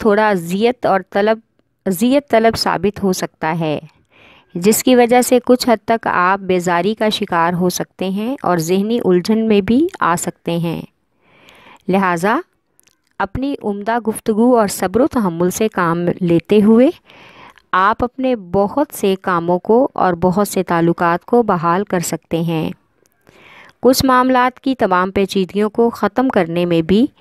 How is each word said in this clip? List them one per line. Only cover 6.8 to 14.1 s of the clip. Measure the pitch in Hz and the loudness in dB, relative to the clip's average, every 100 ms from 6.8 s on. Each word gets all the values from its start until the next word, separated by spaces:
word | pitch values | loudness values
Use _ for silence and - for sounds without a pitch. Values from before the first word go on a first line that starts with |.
| 180 | -2
का | 220 214 | -2 -2
शिकार | 202 202 170 165 | -2 -4 0 0
हो | 175 180 | 0 -2
सकते | - 165 - 185 | -2 -8 -8 -6
हैं | 190 220 277 | -6 -6 -6
और | - 175 | -2 -2
जहनी | 160 190 208 240 | 0 -2 0 -2
उलझन | - 180 170 220 | 0 0 0 0
में | 220 208 | 2 2
भी | 190 240 339 - | 2 0 0 -2
आ | 165 170 | -2 -2
सकते | - - - 170 | -4 -8 -6 -4
हैं। | 170 82 - _ _ _ _ _ - - - - - | -4 -6 -12 _ _ _ _ _ -20 -20 -20 -12 -2
लिहाजा | 190 190 170 196 254 - _ _ _ _ _ _ - | 0 0 0 0 -2 -4 _ _ _ _ _ _ -8
अपनी | 196 - 277 - | -8 -6 -6 -6
उम्दा | 208 202 208 240 | -6 -6 -4 -4
गुफ्तगू | 214 | -4